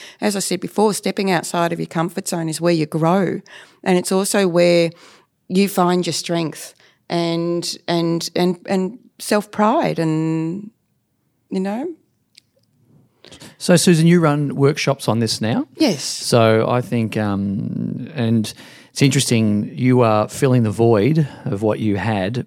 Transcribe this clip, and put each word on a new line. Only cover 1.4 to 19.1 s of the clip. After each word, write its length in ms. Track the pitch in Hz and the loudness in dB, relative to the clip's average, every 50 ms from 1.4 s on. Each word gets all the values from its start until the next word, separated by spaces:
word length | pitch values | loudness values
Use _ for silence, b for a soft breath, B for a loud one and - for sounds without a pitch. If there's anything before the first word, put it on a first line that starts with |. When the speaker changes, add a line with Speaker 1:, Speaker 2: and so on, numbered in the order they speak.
| - - - 175 170 170 170 | -2 -2 -2 -2 -2 -2 -2
Speaker 1:
of 80 | 165 | -4
your 60 | 165 | -8
comfort 420 | - - 165 165 175 - 196 - - | -6 -4 -2 -2 -2 -4 -6 -8 -6
zone 200 | 190 170 160 160 | -6 -4 -4 -6
is 120 | 156 - | -6 -2
where 120 | 160 175 175 | 0 0 2
you 120 | 160 151 | 2 0
grow. 540 | 147 - 160 160 160 180 202 185 - - 202 - B B B B B B B B | -2 -2 0 2 2 2 2 2 0 -2 -6 -8 B B B B B B B B
And 160 | - 185 180 | 0 0 0
it's 140 | 180 - 190 | 2 0 -2
also 340 | 190 202 - - 208 196 | -2 0 0 0 0 0
where 440 | 180 165 175 175 175 175 170 170 165 165 B B B B B B B B _ _ - | 2 2 4 4 4 4 4 2 0 -2 B B B B B B B B _ _ -2
you 200 | 180 190 202 185 | 0 0 0 2
find 380 | - 190 180 175 180 180 170 | 2 0 2 2 2 0 0
your 60 | 175 151 | -2 -4
strength 600 | - - - 170 170 165 151 - - - - - b b b b b b - | -6 -6 -4 -4 -4 -4 -4 -8 -10 -16 -18 -20 b b b b b b -6
and, 680 | - 170 170 165 170 170 170 175 170 170 165 - - - - - | -4 -4 -2 -2 -2 -2 -2 -2 -4 -4 -4 -6 -10 -10 -6 -2
and, 400 | 175 170 165 165 165 165 165 - - | -2 0 0 0 -2 -2 -4 -4 -2
and, 240 | 165 180 180 180 - - | 0 0 0 0 -2 -4
and 320 | - 196 190 185 185 - - _ - _ _ | -4 -2 -2 -2 -4 -6 -12 _ -20 _ _
self-pride 800 | - - 214 208 202 - - - 208 214 262 339 269 165 160 165 | -4 -2 -2 -2 -2 -4 -2 0 2 2 2 2 0 -2 -2 -2
and, 720 | 165 160 156 156 160 160 160 160 160 165 175 202 208 214 _ _ _ _ _ _ _ _ _ _ _ _ _ _ _ - | -2 -2 -2 -2 -2 -2 -4 -4 -4 -6 -6 -8 -12 -16 _ _ _ _ _ _ _ _ _ _ _ _ _ _ _ -8
you 100 | 196 190 | -6 -6
know. 340 | 185 196 208 240 294 359 320 _ _ _ _ _ _ _ _ - _ _ _ _ _ _ _ _ _ _ _ _ _ _ _ _ _ B B B B B B B | -4 -4 -6 -6 -8 -8 -10 _ _ _ _ _ _ _ _ -20 _ _ _ _ _ _ _ _ _ _ _ _ _ _ _ _ _ B B B B B B B
Speaker 2:
So, 180 | - - 180 | 0 2 4
Susan, 300 | 170 - 196 175 156 160 | 4 6 4 4 6 6
you 140 | 165 175 180 | 6 6 6
run 340 | 160 147 147 147 147 139 - | 4 4 2 2 -2 -4 -2
workshops 520 | - 139 139 151 - - 143 139 - - - | 2 2 2 2 0 -2 -4 -4 -2 -2 -2
on 100 | 110 113 | 0 0
this 200 | 117 110 - - | 0 -2 -2 -2
now? 260 | 110 107 123 - 311 _ - | -2 -2 -2 -2 -4 _ -4
Speaker 1:
Yes. 260 | - 320 277 - - - | 0 0 0 0 0 -4
Speaker 2:
So 640 | - - - - - 139 117 113 110 110 110 110 - | -10 -10 -8 -4 2 4 4 6 6 4 4 2 0
I 120 | 120 123 120 | 0 -2 -2
think, 340 | - 123 120 113 104 - | -2 -2 -2 -2 -2 -2
um, 920 | 110 107 104 101 98 98 101 98 104 - - - - - - - - 247 - - | -4 -2 -2 -2 -2 -2 -4 -4 -4 -6 -6 -6 -6 -6 -6 -6 -8 -10 -12 -6
and 380 | 139 117 113 117 113 104 - - B B B B B B B | -4 -2 0 0 0 0 -2 -8 B B B B B B B
it's 100 | B - 143 | B 2 2
interesting, 680 | 139 | 2